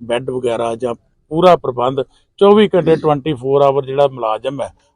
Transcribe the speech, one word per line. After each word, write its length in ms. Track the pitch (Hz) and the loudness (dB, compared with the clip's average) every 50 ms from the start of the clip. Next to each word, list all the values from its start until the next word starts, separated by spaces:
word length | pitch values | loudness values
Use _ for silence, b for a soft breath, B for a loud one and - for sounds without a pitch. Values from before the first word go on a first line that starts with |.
ਬੈੱਡ 300 | 120 110 120 123 131 135 | -8 -6 -4 -4 -4 -6
ਵਗੈਰਾ 440 | 127 127 123 120 117 113 117 117 117 | -6 -4 -4 -4 -4 -2 -4 -4 -4
ਜਾਂ 200 | 113 127 120 120 - _ _ _ _ _ _ | -4 -6 -6 -6 -8 _ _ _ _ _ _
ਪੂਰਾ 260 | 156 165 170 185 175 | -4 2 4 4 4
ਪ੍ਰਬੰਧ 460 | 156 - 135 123 123 123 131 135 135 127 - _ _ _ _ _ _ | 4 0 -6 -4 -2 -2 -2 -2 -4 -6 -8 _ _ _ _ _ _
ਚੌਵੀ 300 | 196 202 208 214 214 190 - | 4 4 6 6 4 4 2
ਘੰਟੇ, 220 | 180 160 160 160 | 0 2 2 0
ਟਵੈਂਟੀ 380 | 147 156 156 147 143 135 160 147 | 2 2 0 -2 -2 -2 -6 -6
ਫੋਰ 280 | 117 127 135 139 143 143 | -4 -2 -2 2 2 4
ਆਵਰ 220 | 139 135 143 135 | 4 2 2 -2
ਜਿਹੜਾ 220 | 131 135 139 143 139 | -2 0 0 0 0
ਮੁਲਾਜ਼ਮ 540 | 131 127 113 110 110 110 117 131 139 135 110 | 0 -2 -4 -4 -4 -4 -4 -8 -8 -8 -10
ਹੈ, 100 | 92 - _ _ _ _ | -10 -12 _ _ _ _